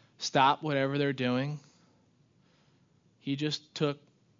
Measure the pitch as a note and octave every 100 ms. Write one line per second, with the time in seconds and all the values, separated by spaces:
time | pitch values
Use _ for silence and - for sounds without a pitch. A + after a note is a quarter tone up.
0 | - - - C#3+ C3+ - D#3 C#3 C3+ C#3+
1 | C#3+ C3+ B2 B2 C#3+ D3 - _ _ _
2 | _ _ _ _ _ _ _ _ _ _
3 | _ _ C#3 C#3 D3+ D3 - - D3+ C#3+
4 | - _ _ _